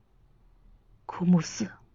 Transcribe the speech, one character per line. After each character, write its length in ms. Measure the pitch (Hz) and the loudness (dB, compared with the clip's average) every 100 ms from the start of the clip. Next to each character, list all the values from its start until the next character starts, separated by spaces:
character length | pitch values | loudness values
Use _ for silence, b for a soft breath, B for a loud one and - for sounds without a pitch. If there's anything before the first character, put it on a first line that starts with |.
| _ _ _ _ _ _ - - _ - - | _ _ _ _ _ _ -20 -20 _ -20 -16
枯 180 | - | -4
木 160 | 175 175 | 2 4
寺。 300 | 160 - 202 - - | 2 -6 -8 -10 -20